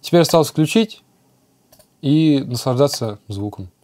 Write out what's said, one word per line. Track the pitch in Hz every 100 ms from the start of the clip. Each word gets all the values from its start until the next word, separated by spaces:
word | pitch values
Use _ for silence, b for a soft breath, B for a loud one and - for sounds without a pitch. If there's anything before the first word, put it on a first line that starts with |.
Теперь | - 170
осталось | 165 165 151
включить | - 156 226 214 - _ _ _ _ _ _ _ _ _ _
и | 139 151 160 143 131
наслаждаться | 120 - 123 143 - 117 101 _
звуком. | 101 104 - 95 _